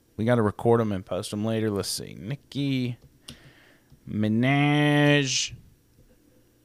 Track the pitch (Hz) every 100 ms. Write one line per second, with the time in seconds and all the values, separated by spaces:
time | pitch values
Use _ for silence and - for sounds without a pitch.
0 | _ - 110 120 104 - 117 117 107 95
1 | - 92 107 104 110 113 110 101 - -
2 | 50 53 92 139 _ 135 139 131 120 117
3 | - _ - - - - _ _ _ -
4 | - 104 107 110 127 143 143 147 147 147
5 | 147 147 131 131 - - - _ _ _
6 | _ _ _ _ _ _